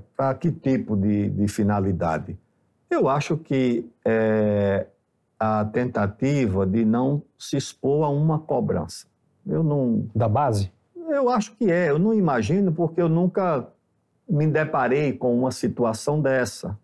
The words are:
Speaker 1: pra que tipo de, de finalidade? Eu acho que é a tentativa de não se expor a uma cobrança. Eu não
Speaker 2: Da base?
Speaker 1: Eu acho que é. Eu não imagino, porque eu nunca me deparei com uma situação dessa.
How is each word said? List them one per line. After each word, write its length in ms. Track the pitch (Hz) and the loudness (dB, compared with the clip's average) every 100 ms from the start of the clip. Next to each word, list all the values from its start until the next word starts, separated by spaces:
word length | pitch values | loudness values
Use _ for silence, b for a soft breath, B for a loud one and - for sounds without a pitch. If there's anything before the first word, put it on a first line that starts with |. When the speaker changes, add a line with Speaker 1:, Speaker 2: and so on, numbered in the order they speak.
| - - | -8 -4
Speaker 1:
pra 180 | 135 131 | -2 -2
que 160 | 170 | -4
tipo 440 | - 135 131 - 104 | -2 -2 -2 0 0
de, 340 | 101 104 101 | 0 0 0
de 180 | 98 101 | -2 -2
finalidade? 880 | - 104 104 95 87 85 78 90 82 _ _ _ _ _ | 0 0 0 0 -2 -2 -4 -6 -14 _ _ _ _ _
Eu 180 | 349 175 | 0 2
acho 300 | 143 151 156 | 0 -2 -4
que 520 | - 135 127 120 - - | -2 0 2 0 -4 -6
é 840 | - 113 110 110 107 104 101 98 - _ _ _ _ _ | 0 2 2 2 2 2 2 0 -4 _ _ _ _ _
a 260 | 110 107 107 | -2 0 -2
tentativa 1000 | 120 123 - 101 - 135 143 110 95 95 | -2 -2 -2 -2 -2 -2 0 0 0 0
de 180 | 107 | 2
não 380 | 110 117 131 143 - _ | 2 2 0 -2 -6 _
se 180 | - 139 | -6 -6
expor 480 | - - 131 143 | -6 -6 -2 0
a 60 | 151 | 0
uma 300 | 143 160 156 | 2 2 0
cobrança. 640 | 156 123 104 92 85 - - _ _ _ - | -2 -2 0 -2 -6 -12 -20 _ _ _ -6
Eu 180 | 156 | -2
não 420 | 160 147 127 110 101 | 0 0 0 0 -2
Speaker 2:
Da 140 | 110 117 | -2 0
base? 440 | 110 143 107 95 - _ 359 | 2 2 0 -4 -8 _ -14
Speaker 1:
Eu 340 | 330 285 254 | -4 0 2
acho 260 | 247 208 - | 0 -2 -2
que 160 | 220 | 0
é. 180 | 170 175 | 2 2
Eu 100 | 147 | 2
não 140 | 202 | 2
imagino, 600 | 220 175 127 104 180 196 | 2 2 2 0 2 0
porque 280 | 160 165 165 | 0 -2 0
eu 60 | 170 | 2
nunca 600 | 160 180 196 185 147 110 _ _ _ _ _ - | 2 2 0 0 0 -4 _ _ _ _ _ -4
me 200 | 151 156 | 0 2
deparei 640 | 151 156 151 123 135 147 | 2 0 0 2 2 0
com 240 | 127 127 120 | 0 0 0
uma 140 | 131 | 0
situação 680 | 123 117 - 117 110 - 151 | -2 -4 0 -2 -2 -2 0
dessa. 580 | 135 131 120 - 90 104 | 0 0 -2 -6 -10 -12